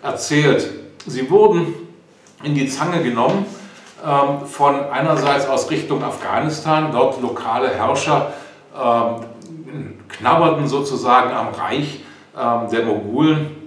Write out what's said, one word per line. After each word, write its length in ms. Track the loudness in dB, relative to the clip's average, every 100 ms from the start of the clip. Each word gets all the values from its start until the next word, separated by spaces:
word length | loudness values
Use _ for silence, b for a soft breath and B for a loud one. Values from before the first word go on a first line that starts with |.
erzählt. 640 | -6 -6 0 4 4 4 0 -8 -16 -18 -10
Sie 240 | -6 4
wurden 440 | 6 6 4 -2 -8 -14 -20 _ b b _
in 100 | -4
die 140 | -2 -2
Zange 340 | -2 -2 0
genommen, 440 | -2 0 0 0 -4 B B B B B 0
ähm, 400 | 2 2 0 -6
von 300 | 0 2 2 -2
einerseits 560 | -2 2 2 2 2 2
aus 240 | 0 0
Richtung 320 | -4 -2 -4
Afghanistan, 880 | -4 -6 -4 -2 0 -2 2 2 2
dort 300 | 2 2 2
lokale 480 | -4 -4 -2 0 0
Herrscher, 640 | 0 0 0 2 0 0 B B B B -4
ähm, 1200 | 2 2 2 -4 -10 -16 -16 -16 -14 -12 -12 -14 -18
knabberten 580 | -2 2 4 4 2 0
sozusagen 640 | -2 -2 -2 4 4 4
am 160 | -2 -4
Reich, 540 | -6 -4 -2 -4 -8 B B B -4
ähm, 320 | 0 0 0
der 160 | 0 0
Mogulen 600 | -2 -2 2 4 4 -2 -10